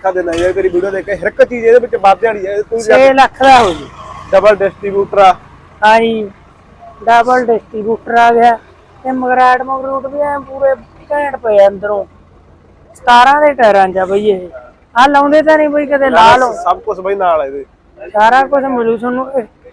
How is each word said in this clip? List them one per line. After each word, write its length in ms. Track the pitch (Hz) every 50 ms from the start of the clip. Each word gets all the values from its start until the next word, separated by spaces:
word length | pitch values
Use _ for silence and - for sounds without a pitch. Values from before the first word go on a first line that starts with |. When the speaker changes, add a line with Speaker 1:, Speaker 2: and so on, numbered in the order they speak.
| -
Speaker 1:
ਦਾ 80 | 190
ਦੇਣਾ 200 | 180 185 175 170 165
ਯਾਰ, 200 | 170 175 185 180
ਤੇਰੀ 160 | 196 185 185
ਵੀਡੀਓ 220 | 170 175 185 202
ਦੇਖ 140 | 190 190 170
ਕੇ 100 | 202 202
ਹਰ 120 | 165 175
ਇੱਕ 160 | 208 - - 262
ਚੀਜ਼ 220 | - 247 240 226
ਇਹਦੇ 140 | 226 233 247
ਵਿੱਚ 160 | 233 247 -
ਵੱਧ 260 | - 190 196 196 190
ਜਾਣੀ 260 | 220 226 220 208 185
ਹੈ। 140 | 190 202 202
ਤੂੰ 180 | 208 - 233 226
Speaker 2:
ਛੇ 340 | 220 220 220 262 269 269 262
ਲੱਖ 300 | 269 262 - - - 262
ਦਾ 200 | 269 262 240 226
ਹੋ 60 | 190
ਜੂ। 160 | 160 151 139 131 - - - - - - - -
Speaker 1:
ਡਬਲ 240 | 190 190 190 214 208
ਡਿਸਟ੍ਰੀਬਿਊਟਰ 640 | 185 196 190 - - 202 202 190 202 196 - -
ਆ। 160 | 196 196 185 180 - - - - - - - - - 208
Speaker 2:
ਹਾਂ 140 | 214 220 226
ਜੀ, 320 | 226 226 226 220 214 196 196 _ _ _ _ _ _ _ - _ - - - - -
ਡਬਲ 420 | 226 233 233 226 247 254 254 247
ਡਿਸਟ੍ਰੀਬਿਊਟਰ 720 | 220 233 202 - _ - 214 202 220 226 - - - 226
ਆ 140 | 233 233 233
ਗਿਆ। 280 | 233 233 233 240 226 226 - - _ _ _ _ _ - -
ਤੇ 80 | 262
ਮਗਰਾਟ 500 | 262 254 254 247 254 254 254 254 254 247
ਮਗਰੂਟ 440 | 247 262 269 262 262 269 269 269 262
ਵੀ 140 | 269 277 294
ਐਂ 200 | 294 285 285 285
ਪੂਰੇ 360 | 262 269 269 269 277 269 262 233 226 _ _ - - _
ਘੈਂਟ 240 | 294 294 294 285 277
ਪਏ 220 | 233 240 226 208 202
ਆ 80 | 196
ਅੰਦਰੋਂ। 380 | 196 202 190 196 208 208 202 - - _ _ _ _ _ _ _ _ _ _ _ _ _ _ _ _ -
ਸਤਾਰਾਂ 460 | - - 247 240 240 247 262 285 302
ਦੇ 120 | 302 294 277
ਟਾਇਰਾਂ 340 | 254 240 214 202 196 190
'ਚ 100 | 190 180
ਆ 80 | 190 185
ਬਈ 240 | 185 196 202 208 214
ਇਹ। 200 | 196 185 180 170 - - - - _ _ _ _ _
ਆਹ 120 | 233 262
ਲਾਉਂਦੇ 340 | 285 285 277 285 285 294 311
ਤਾਂ 160 | 294 311 311
ਨਹੀਂ 120 | 311 302 302
ਬਈ 160 | 285 294 294
ਕਦੇ? 240 | 269 285 269 269 262
ਲਾ 260 | 254 - 220 226 247
ਲਓ। 180 | 254 254 240 220
Speaker 1:
ਸਭ 260 | - - 175 180 -
ਕੁਛ 200 | - 214 196 190
ਬਈ 160 | 185 190 202
ਨਾਲ 260 | 196 185 175 165 156
ਆ 40 | 139
ਇਹਦੇ। 200 | 135 139 143 131 - _ _ _ _ _ - - 175 -
Speaker 2:
ਸਾਰਾ 280 | 208 214 226 247 269
ਕੁਛ 220 | 269 262 277 277 254
ਮਿਲੂ 340 | 269 254 240 226 226 233
ਤੁਹਾਨੂੰ। 340 | 208 233 247 247 254 262 262
ਇ-, 140 | 269 262 214 - _ _ _ -